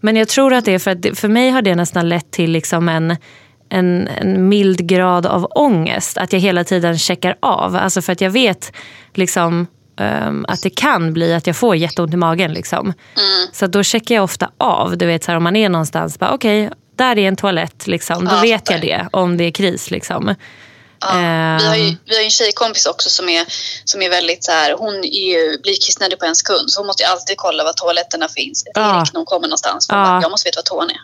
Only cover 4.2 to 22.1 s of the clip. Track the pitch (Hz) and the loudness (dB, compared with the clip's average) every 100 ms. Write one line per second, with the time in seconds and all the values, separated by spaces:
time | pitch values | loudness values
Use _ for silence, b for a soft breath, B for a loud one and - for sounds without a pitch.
4.2 | 190 190 185 208 196 180 175 185 185 180 | 0 2 4 4 4 2 2 2 4 2
5.2 | 170 180 175 - 294 185 160 - - - | 2 0 0 2 4 4 2 -2 -4 -6
6.2 | 185 196 196 180 175 185 170 165 - 180 | 0 2 2 2 2 2 2 0 -2 0
7.2 | 180 - 269 196 185 180 196 185 175 180 | -2 0 0 2 0 0 0 0 -2 -2
8.2 | 190 214 247 185 - B B B B - | 0 2 2 0 -8 B B B B -2
9.2 | 180 - 170 170 175 _ _ - 101 71 | 0 0 0 0 -2 _ _ -6 -2 -2
10.2 | - 71 - - 196 - 285 233 165 160 | -2 -4 -4 -4 -4 -2 0 0 0 0
11.2 | 165 170 165 160 240 170 165 - 170 175 | 0 0 0 0 2 2 0 -2 -2 2
12.2 | 170 165 175 160 - - 202 165 - - | 2 2 -2 -4 -4 -4 -4 -8 -8 -4
13.2 | 202 381 - - 196 196 196 233 226 233 | -2 -2 -4 -4 0 2 2 0 0 0
14.2 | 190 - - _ 254 - 175 175 175 165 | 0 -2 -6 _ 0 0 0 0 0 0
15.2 | - 170 170 208 208 170 156 160 165 147 | 0 0 2 2 2 0 -2 -2 -4 -4
16.2 | - 262 226 208 208 - _ - 254 220 | -2 0 2 2 0 -6 _ 0 2 4
17.2 | 196 190 202 175 170 _ - 190 - 170 | 2 2 0 0 -4 _ -4 -4 -2 -2
18.2 | 180 185 233 220 - 175 170 - 175 - | 0 2 4 2 0 -2 0 -2 -2 0
19.2 | 180 175 170 160 196 - - 180 - - | 0 2 0 0 -2 -2 -6 -8 -6 -4
20.2 | 202 202 B B B B B B 190 180 | -2 -4 B B B B B B -2 0
21.2 | 175 165 160 160 160 160 - 165 - | 2 0 0 2 2 2 0 -2 -4